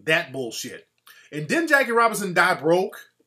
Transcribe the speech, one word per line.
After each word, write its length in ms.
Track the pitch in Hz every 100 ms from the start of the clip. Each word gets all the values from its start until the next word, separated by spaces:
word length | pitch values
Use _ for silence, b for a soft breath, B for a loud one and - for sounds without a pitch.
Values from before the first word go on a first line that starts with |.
That 280 | 101 160 151
bullshit. 560 | 131 120 - 120 87 _ _ - B B
And 140 | 147 151
then 180 | 294 330
Jackie 240 | 285 247
Robinson 400 | 233 233 208 202
died 280 | 170 175 180
broke 360 | 151 175 196 - - _